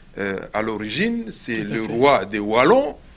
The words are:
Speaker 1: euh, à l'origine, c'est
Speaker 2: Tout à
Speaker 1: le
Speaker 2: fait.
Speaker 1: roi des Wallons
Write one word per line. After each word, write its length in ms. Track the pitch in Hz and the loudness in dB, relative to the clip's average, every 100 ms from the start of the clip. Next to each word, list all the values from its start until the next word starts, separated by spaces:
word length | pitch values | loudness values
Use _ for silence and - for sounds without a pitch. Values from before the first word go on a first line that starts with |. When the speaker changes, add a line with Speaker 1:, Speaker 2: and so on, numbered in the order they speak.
| - - | -20 -8
Speaker 1:
euh, 200 | 98 98 - | -6 -6 -6
à 80 | 104 | -4
l'origine, 640 | 110 107 107 107 220 233 220 | -2 -4 -6 -2 -2 -2 -8
c'est 340 | - - 110 104 | -12 -6 -6 -4
Speaker 2:
Tout 80 | |
à 20 | 113 | -4
Speaker 1:
le 80 | |
Speaker 2:
fait. 80 | 110 | -4
Speaker 1:
roi 340 | 113 139 127 95 | 2 4 4 2
des 140 | 104 | -4
Wallons 560 | 104 110 139 135 285 - - | 0 4 6 6 2 -6 -18